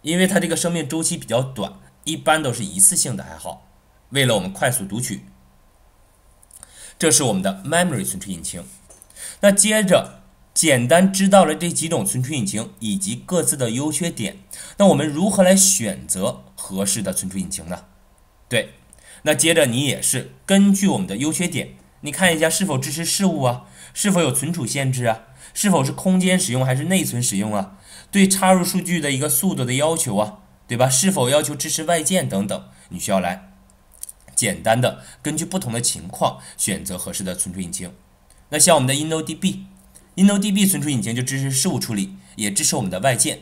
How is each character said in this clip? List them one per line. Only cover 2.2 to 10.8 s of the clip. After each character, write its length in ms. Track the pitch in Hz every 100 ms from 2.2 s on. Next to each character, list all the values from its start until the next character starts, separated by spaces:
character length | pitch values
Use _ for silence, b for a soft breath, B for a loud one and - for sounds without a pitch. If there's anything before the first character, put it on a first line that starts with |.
| 156 156
都 80 | 147
是 140 | 117
一 160 | 98 92
次 160 | - 113
性 180 | 147
的 80 | 104
还 140 | - 80
好， 300 | 90 - _ _ _ _ _
为 160 | 131
了 120 | 131 110
我 40 |
们 100 | 90
快 200 | 95 143
速 160 | 123 98
读 120 | 104
取。 280 | 131 - - - _ _ _ _ _ _ _ _ _ _ _ - B B B B
这 120 | 170
是 140 | 151
我 80 | 135
们 80 | 98
的 200 | 98 95
memory 400 | 135 165 180 131
存 160 | 95 95
储 120 | 98
引 120 | 85
擎。 220 | 80 90 71 - _ - - B B B
那 120 | 202
接 320 | 196 214 214
着 380 | 190 151 101 - - _ _
简 340 | - 160 131